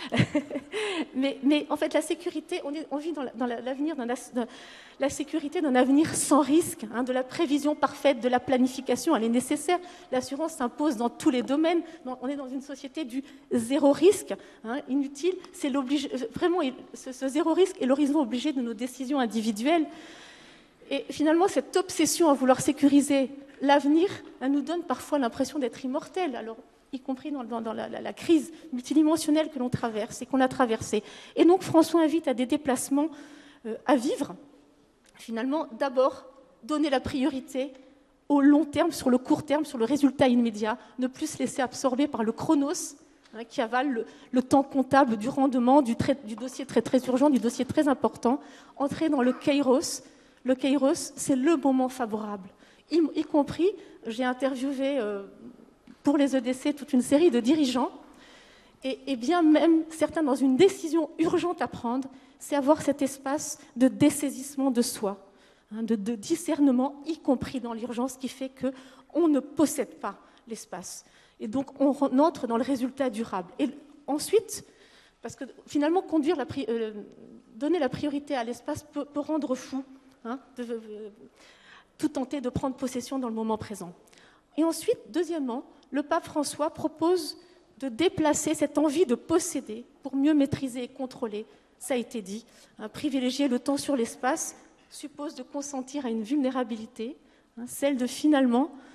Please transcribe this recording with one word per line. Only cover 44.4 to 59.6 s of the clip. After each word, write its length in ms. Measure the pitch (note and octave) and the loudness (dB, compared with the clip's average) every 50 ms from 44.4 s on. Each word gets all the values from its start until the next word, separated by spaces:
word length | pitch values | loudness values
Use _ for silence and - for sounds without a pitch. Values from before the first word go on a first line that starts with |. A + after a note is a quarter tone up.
| B3 | 2
temps 200 | - - C#4 C#4 | 4 4 4 4
comptable 540 | C#4 - C#4 B3+ B3+ - C4+ C4+ B3 A3 G#3 | 4 0 -2 0 4 6 6 6 6 2 0
du 120 | G#3 B3 | -2 -4
rendement, 520 | C#4 - C4+ C#4+ A#3+ C4 A#3+ B3 C4 D4 | 0 0 0 2 2 2 4 6 6 6
du, 140 | D4 A3+ A#3 | 6 4 0
trai-, 220 | - - - C#4 C#4 - | 0 0 0 0 -2 -4
du 120 | G#3 A3+ | -8 -12
dossier 300 | G#3+ A#3+ C4 - - C#4 | -10 -10 -10 -10 -10 -12
très, 160 | - - B3 | -2 0 0
très 220 | A3+ - - B3+ B3+ | 2 4 2 2 2
urgent, 240 | - B3 C4 C4+ D4+ | 2 2 4 4 6
du 80 | C#4+ A#3+ | 6 4
dossier 260 | G3 A#3 A#3+ - B3+ | 2 0 0 -2 -4
très 220 | B3+ - - D4+ D4 | 0 0 2 2 2
important, 520 | C4+ - - A3 D#4+ - - A#3+ B3 D4 - - - - - - - - | 2 2 0 -2 -2 0 0 0 0 0 -2 -10 -20 -20 -20 -20 -6 -4
entrer 320 | C4+ C#4+ C#4 - E4 D#4 | -4 -4 -2 -2 0 0
dans 120 | D4 C#4 | 2 2
le 120 | A#3+ B3+ B3+ | 2 2 0
kairos, 680 | B3+ - D4+ C#4+ C#4+ C#4 B3+ C4 C#4 - - - - - - - _ _ _ _ _ _ | 0 0 0 2 2 4 4 4 2 2 -2 -6 -10 -12 -16 -20 _ _ _ _ _ _
le 80 | B3 C4 | -2 0
Kairos, 400 | B3+ - C#4 C4 C#4+ C4 C4+ E4 D#4+ - - - | 0 2 2 2 4 4 2 2 0 -4 -8 -10
c'est 200 | - - - C#4+ | -8 -2 0 0
le 220 | B3+ B3+ D#4 E4+ D4 | 2 4 2 2 4
moment 320 | - C#4 C4 C4 B3+ B3+ | 2 2 2 2 0 0
favorable. 600 | C4 - B3 G#3+ G3+ G#3+ G#3+ G#3 G#3 G3+ F#3 G3 - _ - - - _ _ _ | -2 -4 -6 -6 -4 -6 -6 -8 -10 -10 -12 -16 -20 _ -20 -20 -20 _ _ _
Y, 100 | D4 E4 E4 C#4 - | 2 2 2 2 0
y 80 | D4+ D#4 | -4 -4
compris, 440 | - - D4+ C#4 C#4+ - - D#4+ F#4+ G#4+ - - - - - - | 0 2 2 2 2 0 0 0 0 0 -2 -8 -20 -20 -14 -10
j'ai 180 | A3+ A3+ A3+ B3+ | -10 -6 -2 -2
interviewé, 760 | B3+ B3+ B3+ C#4 C4 C#4 B3 B3+ C#4 C#4+ B3+ C4+ C4+ C#4+ C4+ | -2 -2 0 -2 -2 -2 -2 -4 -4 -4 -2 -2 -2 -2 -2
euh, 240 | A3 G#3+ G#3 G3+ G3 F#3+ - - A3+ A#3+ - - - - _ _ _ - - - _ | -2 -4 -6 -8 -10 -14 -18 -20 -20 -20 -20 -20 -20 -20 _ _ _ -20 -20 -2 _
pour 140 | C#4+ C#4+ D#4 | 2 4 4
les 180 | C#4 C#4 B3 | 2 2 2
E 40 | C4 | 0
D 140 | A3+ B3 B3+ | 0 -2 -4
C 200 | B3+ - D4 D4 | -2 -2 -4 -4
toute 200 | D4 B3 - - | -4 -4 0 0
une 80 | B3 | 0
série 300 | A#3+ - C#4 C#4+ E4+ F4 | 4 4 4 6 6 6
de 80 | A#3 A#3+ | 4 4
dirigeants, 520 | A3+ A#3 D#4 D#4 D4+ B3 A3+ B3 B3 F4 - - - - - - - - - - - - - - _ _ _ _ - | 2 2 2 4 2 2 2 0 -2 -2 -4 -10 -18 -20 -20 -20 -20 -20 -20 -20 -20 -20 -20 -20 _ _ _ _ -8
et, 160 | C4 C4 - - - | -6 -6 -6 -4 -6
et 80 | C4+ | -6
bien 260 | A#3 A3+ B3+ F4 F4 | -4 0 0 2 4
même 420 | E4+ D#4 D4+ D4 | 6 6 6 6